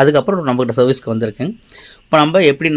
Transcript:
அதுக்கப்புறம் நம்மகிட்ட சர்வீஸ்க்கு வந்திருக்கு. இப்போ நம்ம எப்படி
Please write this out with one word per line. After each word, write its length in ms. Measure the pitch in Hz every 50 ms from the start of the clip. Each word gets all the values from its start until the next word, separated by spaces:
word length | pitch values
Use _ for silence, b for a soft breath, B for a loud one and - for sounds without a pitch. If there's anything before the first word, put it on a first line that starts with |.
அதுக்கப்புறம் 460 | 135 147 147 139 - 202 196 180 156 131
நம்மகிட்ட 280 | 123 123 127 117 113 131
சர்வீஸ்க்கு 340 | 123 131 131 - - 113
வந்திருக்கு. 320 | 113 113 117 107 104 - 127 190 226 - B B B B B B B B B
இப்போ 120 | B 156 151
நம்ம 200 | 147 156 165 196 175 143
எப்படி 180 | 139 135 165 160 151